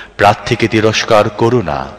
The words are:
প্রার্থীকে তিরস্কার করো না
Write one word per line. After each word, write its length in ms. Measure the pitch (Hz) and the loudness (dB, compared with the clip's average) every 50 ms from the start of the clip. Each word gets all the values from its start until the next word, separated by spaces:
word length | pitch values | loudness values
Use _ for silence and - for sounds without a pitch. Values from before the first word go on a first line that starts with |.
| - - _ - | -20 -14 _ 0
প্রার্থীকে 500 | 101 101 107 - - - 123 - 117 107 | 2 2 2 2 -2 -6 -4 -2 -2 0
তিরস্কার 640 | - 110 104 110 110 - - - 113 107 104 113 | 0 2 2 0 0 -2 0 2 2 2 2 2
করো 320 | - - 117 117 123 123 | 0 -2 0 0 0 0
না 180 | 101 82 71 67 67 69 - | -2 -2 -6 -8 -8 -10 -14